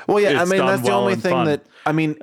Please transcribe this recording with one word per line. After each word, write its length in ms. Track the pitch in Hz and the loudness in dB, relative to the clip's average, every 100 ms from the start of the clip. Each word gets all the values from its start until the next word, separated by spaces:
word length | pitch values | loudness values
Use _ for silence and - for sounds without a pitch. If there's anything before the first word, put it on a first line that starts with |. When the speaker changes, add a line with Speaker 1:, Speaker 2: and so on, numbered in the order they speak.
| - | -2
Speaker 1:
Well, 120 | 208 | 0
yeah, 200 | 208 147 | 2 2
I 20 | |
Speaker 2:
it's 80 | 180 | 2
Speaker 1:
mean, 80 | 190 | 2
Speaker 2:
done 80 | 131 | 2
Speaker 1:
that's 140 | - | 0
the 80 | 120 | 0
Speaker 2:
well 120 | 123 | 0
Speaker 1:
only 120 | 120 | 0
Speaker 2:
and 80 | 113 | -2
Speaker 1:
thing 100 | 185 | -2
Speaker 2:
fun. 140 | - 156 | 0 0
Speaker 1:
that, 200 | 143 - - - | -2 -6 -8 -2
I 60 | |
mean, 240 | 156 156 151 | 0 -2 -2